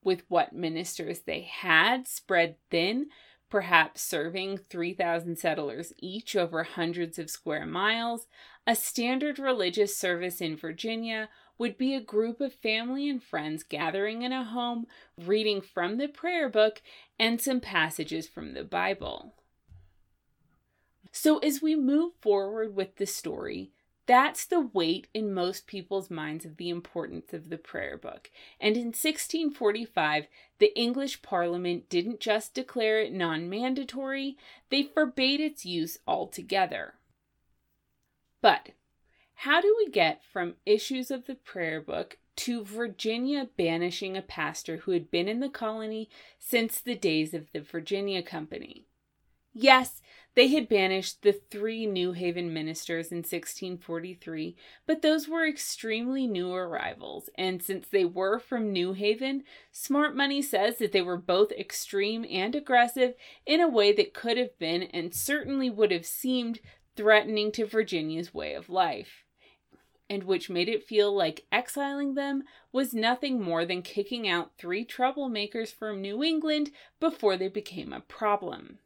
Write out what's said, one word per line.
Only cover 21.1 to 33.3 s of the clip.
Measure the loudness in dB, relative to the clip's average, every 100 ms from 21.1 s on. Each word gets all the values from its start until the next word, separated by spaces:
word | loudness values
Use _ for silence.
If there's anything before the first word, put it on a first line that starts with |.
So | 0 2 4
as | 2 0
we | 0 2
move | 4 2 2 -2
forward | 2 2 2 -4 -4 -2
with | -4 _
the | -6
story, | -4 -6 -6 -6 -8 -10 _ _ _ 4
that's | 6 6 0 0
the | 0
weight | 2 0 2 0 -2
in | -6 -2
most | 0 0 -2 -8
people's | -12 -4 -4 -4
minds | -8 -6 -8
of | -10 -10
the | -6
importance | -6 -6 -8 -8 -10 -12
of | -14 -10
the | -14
prayer | -10 -8 -8 -8
book. | -12 -14 -20 -20 -20 _
And | 0 0
in | 0
sixteen | -2 -2 -2 -4 -2 -2
forty-five, | 0 0 0 -2 0 2 0 -2 _ _ _
the | 4 6
English | 0 0 -4 -6
Parliament | -4 0 0 0 -2 -4 0
didn't | -2 0 -4
just | 0 0 0
declare | -8 -6 0 2 2
it | 2
non-mandatory, | 0 0